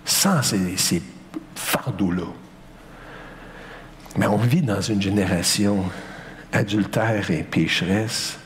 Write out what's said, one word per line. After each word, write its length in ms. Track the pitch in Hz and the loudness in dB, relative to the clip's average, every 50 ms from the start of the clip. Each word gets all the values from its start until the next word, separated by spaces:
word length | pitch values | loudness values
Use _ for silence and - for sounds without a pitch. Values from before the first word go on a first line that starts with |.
| - | 0
Sans 380 | - - - - 196 196 151 | 0 2 4 4 6 4 4
ces, 360 | 123 - 117 98 92 90 92 | 4 4 2 2 2 2 0
ces 240 | 95 - - 92 85 - - - - - - - - - - - | 0 0 2 2 0 0 -4 -16 -18 -18 -12 -12 -12 -12 -12 -12
fardeaux-là. 720 | - - - - 147 - 131 110 92 101 90 85 92 85 - - - - - - - - - - - - - - - - - - - - - - - - - - - - - - - - - - - - - - | -8 -4 0 0 0 0 -2 -2 0 2 2 2 0 -2 -4 -8 -14 -16 -20 -20 -20 -20 -20 -20 -20 -20 -18 -18 -18 -16 -16 -16 -16 -16 -16 -16 -16 -18 -18 -16 -16 -16 -16 -16 -16 -16 -18 -20 -20 -18 -6 -2
Mais 100 | - - | 0 2
on 100 | 101 104 | 2 4
vit 240 | 104 113 120 123 180 | 4 4 4 4 4
dans 200 | 160 117 101 101 | 4 2 0 0
une 200 | 92 110 110 101 | 0 0 2 2
génération 840 | 98 95 98 104 95 87 92 85 82 - - - 104 101 104 98 92 90 87 - - - - - - - - - - - | 2 4 4 2 2 2 2 2 2 2 2 4 4 4 4 2 0 -2 -4 -8 -12 -12 -14 -14 -14 -16 -16 -16 -12 -2
adultère 800 | - 113 110 101 104 107 98 92 - 117 110 113 113 104 95 92 | 0 0 0 2 2 2 2 2 2 2 2 2 2 0 0 0
et 120 | 90 80 80 | 0 0 0
pécheresse. 960 | - - 87 82 80 - - 90 85 95 107 110 113 - - - - - - - | 0 2 2 2 2 2 0 2 2 2 2 2 0 -2 -4 -4 -4 -8 -10 -14